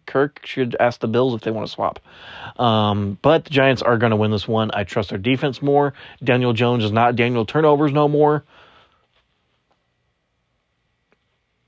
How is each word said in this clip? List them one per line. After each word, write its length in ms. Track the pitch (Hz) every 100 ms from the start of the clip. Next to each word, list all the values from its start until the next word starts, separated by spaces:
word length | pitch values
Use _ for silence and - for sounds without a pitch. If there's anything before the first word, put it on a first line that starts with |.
| -
Kirk 400 | 135 147 - -
should 300 | - 123 -
ask 220 | 120 -
the 80 | 117
Bills 260 | 117 131
if 60 | 113
they 100 | 113
wanna 160 | 110 104
swap. 320 | - 92 - - - - - - -
Um, 600 | 120 110 104 101 101 101
but 260 | 139 160 -
the 40 |
Giants 320 | 139 135 127
are 160 | - 117
gonna 160 | 117
win 160 | 107 107
this 160 | 107 -
one. 240 | 110 110
I 120 | 104
trust 240 | 101 - 101
their 100 | 107
defense 420 | 104 131 151 127
more. 340 | 143 143 143 - - -
Daniel 300 | 123 123 123
Jones 320 | 117 120 123
is 80 | 107
not 240 | 110 120 123
Daniel 280 | 120 123
Turnovers 460 | 107 147 156 143 151
no 160 | 143 147
more. 380 | 147 151 147 - _ - _ _ _ _ _ _ _ _ _ _ _ _ _ _ _ _ _ _ _ _ _ _ _ _ _ _ _ _ _